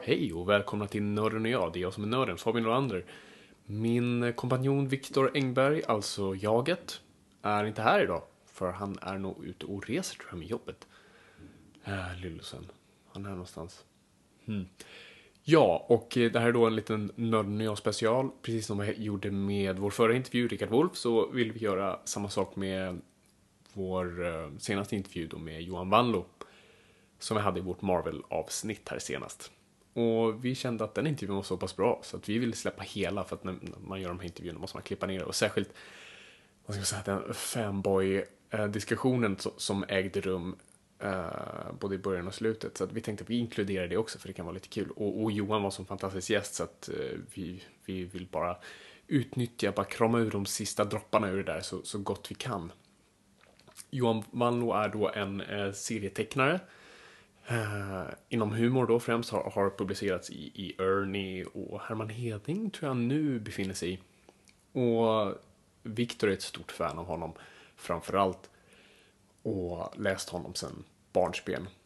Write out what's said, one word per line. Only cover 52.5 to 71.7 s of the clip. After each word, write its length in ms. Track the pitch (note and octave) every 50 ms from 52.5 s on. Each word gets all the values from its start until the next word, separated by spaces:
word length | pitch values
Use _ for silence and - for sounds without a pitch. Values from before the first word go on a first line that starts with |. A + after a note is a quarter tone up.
| A#2 G2 E2 E2+ - - _ _ _ _ _ _ _ _ _ _ _ _ - - _ _ - - - - - _
Johan 340 | - C3+ B2 A#2 A2+ A2 G#2 -
Wanlo 400 | - A#2+ A#2+ A#2+ A#2+ A#2+ A#2+ A#2 F#2
är 160 | G2+ G#2+ G#2
då 200 | G2 G#2+ G#2 -
en, 320 | - G#2+ G2+ G2 G2 G2
eh, 300 | F2 E2 G2+ G#2 G2+ G2
serietecknare. 880 | G2 - - - A#2 A2 G2+ G2 - - G#2+ - - C#3 C3 C#3 E3 F#3 - - - - - - - - - - - - - _ _ _ - -
Eh, 560 | A#2+ A#2 A2 G#2 G#2 G2+ G2+ G2 F#2+ F#2 F2 - - - _ _
inom 220 | - A#2 A2 G#2
humor 360 | A2 A2+ A#2 A#2+ C3 C3 B2 A2
då 120 | A2+ A#2+
främst 300 | - - A#2 A#2 A#2 -
har, 200 | A2+ G2 - -
har 180 | - G#2 G2 G2
publicerats 600 | - - G2+ F#2+ G2 - G#2+ G2 F#2 F2 - -
i, 220 | - - D2 - -
i 200 | - G2 F2 - -
Ernie, 680 | F#2 F#2+ F#2+ G2 G2 G2 F#2+ G2+ G2 F#2+ F#2 F#2 F2
och 360 | - - G2+ F#2 - - G2+
Herman 280 | - - A2+ G#2+ A2 A2
Heding 600 | G#2+ A#2 B2 A#2 A2 G#2 - - D#3+ G3+ A3+ G#3
tror 200 | - - - C#3+
jag 80 | C3 B2
nu 420 | A#2 A#2+ C3+ D3+ D#3 C#3+ C3 A#2
befinner 340 | G#2+ G#2+ - - G2 F#2+ F#2+
sig 200 | - - F2 F#2
i. 60 | F#2 - _ _ _ _ - _ _ _ - _ _ _ _ _ C#3
Och 540 | B2 A#2+ A#2 A2+ A#2 A2+ A2 A2 G#2 G2 - - - - _ _ _ _ _ _ _
Victor 460 | A#2 G#2+ A2+ A#2+ A#2 - - - G#2
är 40 | F#2+
ett 80 | F2+
stort 300 | - - - - E2 -
fan 280 | - - E2+ D#2+ D2 E2
av 60 | E2
honom 280 | F2+ E2 E2 E2 D#2+ D#2+ - - - - - - - _
framförallt. 720 | - - - F2 E2+ - - - F#2+ G2+ F#2+ F2+ - - - _ - _ - - - - - - - - _ _ _ _ _ _ _ _
Och 500 | A2+ G#2+ G2 F2+ F2 F2 E2 - - - -
läst 300 | G#2 G2+ F#2+ F#2+ - -
honom 240 | - F2 D2+ - F2+
sedan 280 | - - C#2+ C2 - - - _ _ _ _ _
barnsben. 540 | - F2+ F2 - - - - - B1 F2 G2